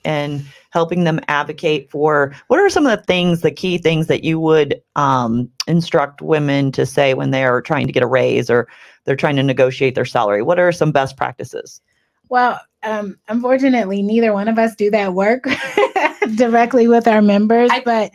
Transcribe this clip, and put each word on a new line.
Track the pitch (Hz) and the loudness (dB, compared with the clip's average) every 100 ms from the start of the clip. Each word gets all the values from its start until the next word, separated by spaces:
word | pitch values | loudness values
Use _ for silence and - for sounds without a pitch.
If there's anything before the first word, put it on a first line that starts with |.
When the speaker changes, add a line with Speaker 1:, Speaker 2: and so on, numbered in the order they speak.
| 156 | -6
Speaker 1:
and | 151 147 143 143 - _ | -4 -4 -8 -12 -18 _
helping | 175 165 175 | -4 -2 0
them | 170 160 - | 0 -2 -2
advocate | 147 151 151 165 151 - | -4 -4 -4 -2 -2 -4
for, | 147 156 147 139 139 - | -2 0 0 -2 -4 -2
what | 302 | 0
are | 403 | 2
some | 381 285 | 2 0
of | 208 | 0
the | - | -2
things, | 180 180 170 | 0 0 0
the | 160 | -2
key | 143 185 175 | -2 -4 -2
things | 160 160 160 | 0 0 0
that | 139 | -2
you | 160 160 | -2 -2
would, | 160 160 143 - _ - | 2 2 2 -4 _ -2
um, | 139 131 120 117 123 - - | 0 0 0 -2 -4 -8 -2
instruct | 165 170 160 139 143 | -2 0 -2 -2 -6
women | 156 156 147 139 139 | -2 0 0 0 -2
to | 131 135 | -2 -2
say | - 139 131 | 0 0 0
when | 139 | -2
they | 135 | 0
are | 131 123 | 0 0
trying | - 151 127 | 0 -2 -2
to | |
get | 143 | -2
a | 120 | 0
raise | 127 123 120 120 | 2 2 0 0
or | 120 117 - - _ | 0 0 -10 -20 _
they're | - 139 | -6 -2
trying | 160 143 | 0 0
to | |
negotiate | 139 127 131 127 135 | 0 2 0 2 -2
their | 113 127 | -2 -2
salary? | 123 107 104 | -2 0 0
What | 131 175 | 0 2
are | 180 | 2
some | 170 156 | 2 0
best | 143 135 135 | 0 -2 -4
practices? | 127 - 123 - - - _ _ _ _ - | -8 -6 -12 -14 -14 -20 _ _ _ _ -4
Speaker 2:
Well, | 247 247 - - _ | 0 0 -2 -12 _
um, | 226 214 208 - - | -8 -8 -8 -12 -8
unfortunately, | 233 247 262 269 247 196 202 | -4 -2 0 2 2 0 -2
neither | 202 226 226 | 0 0 0
one | 202 208 | 0 -2
of | 226 | 0
us | 226 | -2
do | 220 208 | 0 0
that | 214 196 180 | 0 0 0
work | 202 254 | 0 0
<laughs> | 269 - 539 - - 392 - - 233 214 | -2 -6 -4 0 0 2 -2 -2 -4 0
directly | 240 233 233 262 233 | 2 2 2 4 4
with | 233 233 | 4 4
our | 214 | 4
members, | 208 202 214 233 240 | 4 4 2 4 2
Speaker 3:
I | 254 | 2
Speaker 2:
but, | 254 226 202 | 0 -2 -4